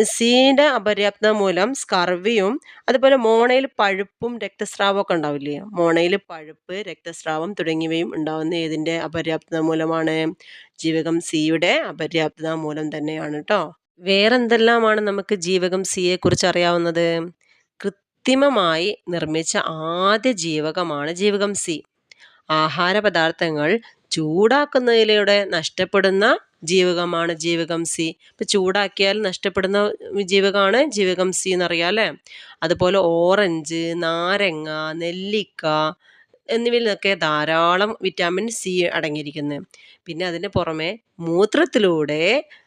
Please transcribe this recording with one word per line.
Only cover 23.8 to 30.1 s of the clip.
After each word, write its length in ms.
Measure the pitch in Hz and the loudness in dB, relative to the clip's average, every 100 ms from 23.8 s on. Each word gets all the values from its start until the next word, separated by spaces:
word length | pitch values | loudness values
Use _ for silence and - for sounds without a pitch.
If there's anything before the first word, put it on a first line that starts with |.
| - _ - | -4 _ -8
ചൂടാക്കുന്നതിലൂടെ 1200 | - 156 165 220 277 285 269 247 233 214 208 202 202 196 | -4 -2 2 4 4 2 0 4 4 4 4 4 2 2
നഷ്ടപ്പെടുന്ന 800 | 175 151 - 185 196 190 190 220 349 _ _ | -4 -4 -4 0 2 2 4 2 2 _ _
ജീവകമാണ് 720 | 156 185 180 175 175 170 170 | 0 2 4 2 0 -2 -2
ജീവകം 480 | 165 165 170 165 165 165 | -4 -2 -2 -2 -4 -4
സി. 200 | - 165 - _ | -4 -4 -6 _
ഇപ്പൊ 200 | - 214 | -10 -2
ചൂടാക്കിയാൽ 720 | 202 185 196 196 - 196 208 | 0 2 0 0 0 0 0
നഷ്ടപ്പെടുന്ന 560 | 202 180 196 190 190 202 208 - - | -2 -4 -4 -2 0 2 0 -2 -8